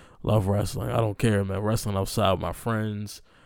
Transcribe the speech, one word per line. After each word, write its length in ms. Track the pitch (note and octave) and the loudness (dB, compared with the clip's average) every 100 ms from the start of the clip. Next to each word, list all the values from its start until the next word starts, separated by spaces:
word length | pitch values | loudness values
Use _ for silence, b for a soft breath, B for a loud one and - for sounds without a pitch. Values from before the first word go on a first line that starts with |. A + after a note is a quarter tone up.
| b b | b b
Love 240 | - A2 F#2+ | 2 2 4
wrestling. 420 | G#2 G2+ - B2 | 0 0 -4 -2
I 80 | A#2 | 0
don't 220 | A2+ G2 | 0 2
care, 240 | A#2 G2+ G2 | 2 2 0
man. 140 | F#2+ | -2
Wrestling 360 | G#2+ A2 G#2+ G2 | 0 0 0 -2
outside 360 | F#2+ - G2 | -2 2 2
with 100 | F#2 | 2
my 120 | E2+ | -2
friends, 680 | F2+ A#2 A2 G#2+ G#2 G#2 - b b | -4 -4 -2 -2 -6 -8 -12 b b